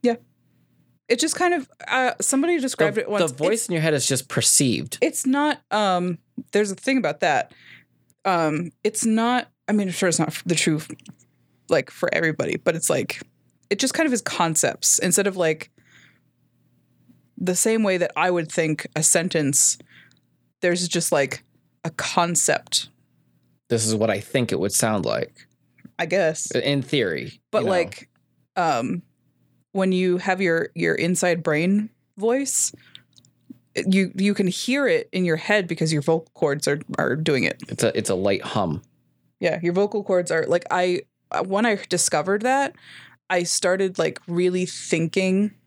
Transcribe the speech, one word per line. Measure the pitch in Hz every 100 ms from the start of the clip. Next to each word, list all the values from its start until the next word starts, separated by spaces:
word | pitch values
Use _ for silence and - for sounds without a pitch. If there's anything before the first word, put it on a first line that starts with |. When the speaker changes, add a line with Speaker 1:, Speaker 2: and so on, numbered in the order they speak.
Speaker 1:
Yeah. | 240 233 _ _ _ _ _ _ _ _ _
It | 240
just | 320 -
kind | 359
of, | 349 262 _ -
uh, | 262 254 -
somebody | - 269 320 349
described | 262 - 160 -
Speaker 2:
The, |
Speaker 1:
it | -
once. | 208 165
Speaker 2:
the | 131
voice | 156 220
Speaker 1:
It's, | -
Speaker 2:
in |
your | 170
head | 160
is | 151 -
just | 131 -
perceived. | - 113 - 139 87 67 -
Speaker 1:
it's | 311 - -
not, | 269 294 294 _
um, | 208 208 180 180 170 _ - -
there's | 196 208
a | 190
thing | - 269
about | 170 147
that. | 180 139 - - - - _ _ _ _ -
Um, | 175 160 151 175 _
it's | 208 214 233
not, | 220 233 247 - _ -
I |
mean, | 208 196
I'm |
sure | 170 190
it's | 165
not | 160
f-, | - -
the | 156
truth, | - 151 - - - - _ _ _ _ _
like, | - 135
for | - -
everybody, | - 165 156 - -
but | - 165
it's | -
like, | 139 - - - _ _ _ _
it | 202
just | 262 -
kind | 311
of |
is | 247
concepts | - - 170 156 - - - -
instead | 190 175 202
of, | 185
like, | 165 156 - _ _ - _ _ _ _ _ _ _ _ _ _ _ _ _ -
the | 185 180
same | 226 226
way | 214 185
that | 175 -
I | 175
would | 180 160
think | - 160 156 - -
a |
sentence, | 156 175 175 170 143 135 - - - - - _ _ _ _ _
there's | 180 175 175
just, | 170 165
like, | 156 139 - _ _ _ _
a | 160
concept. | - - - 170 175 - - - - - _ _ _ _ _ _ _ _
Speaker 2:
This | 117 110
is | 110
what | 110
I | 101
think | - 135 117
it | 87
would | 95
sound | - 113 107 76
like. | 55 - _ - _ _ _ - _
Speaker 1:
I | 165
guess. | 180 165 160 -
Speaker 2:
In | 127 135 143
theory. | 127 147 104 78 65 - _
Speaker 1:
But | 220
Speaker 2:
you | 208
know. |
Speaker 1:
like, | 185 170 - - _ _ _ _ -
um, | 170 131 117 175 - _ _ _ _ _ _
when | 196 190
you | 185 185 180
have | - 185
your, | 190 165 170 -
your | 170
inside | 160 165 180 180 175
brain | 160 151 170 202 214 _ _ -
voice, | 220 254 269 - - - _ - _ _ _ _ _ - _ - -
you, | 190 185 190
you | 196
can | 202 196
hear | - - 269 269
it | 165 -
in | 185 180
your | 160
head | - 214 175
because | 170 160
your | 156
vocal | 143 160 160
cords | - 156 143 -
are, | 147 - -
are | - 143
doing | 160 139 82
it. | - -
Speaker 2:
It's | -
a, | 113 -
it's | 107
a | 92
light | 98 98
hum. | - - 92 76 - _ _ _ _ _
Speaker 1:
Yeah, | 175 156
your | 170
vocal | 175 202 208
cords | 202 185 180
are, | 165 -
like, | 175 -
I, | 180 180 180 - _ _ - 190
when | 190 233
I | 202 -
discovered | 175 - 160 151 202
that, | 233 269 269 - - - - - _
I | 180
started, | 170 - 185 185 190 185
like, | 160 - -
really | 170 180 185 180
thinking | - - 165 165 - 190 190 208 -